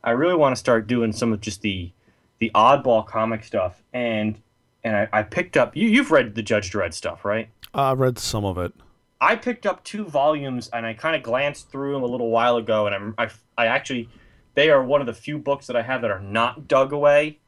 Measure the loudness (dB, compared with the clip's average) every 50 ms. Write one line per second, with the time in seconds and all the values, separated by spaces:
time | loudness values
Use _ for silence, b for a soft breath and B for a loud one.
0 | 0 0 0 2 2 2 4 4 4 2 2 0 2 2 2 2 2 0 0 0
1 | 0 0 -2 -2 0 -2 -2 -2 -4 -8 -10 -6 -4 -4 -4 -4 -8 -10 _ _
2 | _ _ _ _ _ _ _ _ -4 0 4 6 6 6 6 4 4 2 2 2
3 | 0 -2 -4 -2 -2 -2 -2 -6 -8 -6 -4 -2 -2 -2 -6 _ _ _ -8 -6
4 | -4 -4 -2 -2 -2 -4 -4 -6 _ _ _ _ _ _ _ _ _ -2 0 0
5 | -2 0 0 -2 -2 -2 -4 -6 -6 0 2 2 2 2 0 -2 0 2 4 2
6 | 2 4 4 2 2 2 -4 -8 -4 -2 -2 -2 -2 -2 -4 -4 -4 -4 -6 -8
7 | -8 -8 -8 -6 -6 -4 -4 -4 -4 -8 _ _ -20 -10 -4 -2 0 0 2 2
8 | 2 0 0 -2 -6 -4 -4 -2 -2 -2 -2 -2 -4 -6 -6 _ -20 _ _ _
9 | _ _ _ _ 0 0 0 0 -2 -6 -6 -4 -4 -6 -6 -6 _ -14 -12 -10
10 | -10 -4 -2 0 2 2 0 0 -4 -6 -6 -8 -8 -8 -8 -8 -6 -8 -8 -6
11 | -4 -4 -4 -4 -4 -4 -2 -2 -2 -4 -6 -8 -16 _ -10 -8 -6 -6 -4 -4
12 | -4 -4 -4 -4 -4 0 0 2 2 2 2 0 0 0 0 0 2 0 -2 -4
13 | -6 -8 -4 -4 -4 -4 -6 -16 _ _ _ 0 0 2 2 0 -2 -4 -6 -6
14 | -8 b b b b b b b b b _ 2 4 6 6 4 4 4 0 0
15 | 0 -2 -8 -10 -10 -10 -10 -8 -4 -4 -4 -4 -4 -4 -4 -4 -2 -2 -4 -4
16 | -2 -4 -4 -4 -6 -8 -2 -2 -2 -2 -2 -8 -6 0 2 2 2 2 0 2
17 | 4 4 6 4 4 2 -6 _ _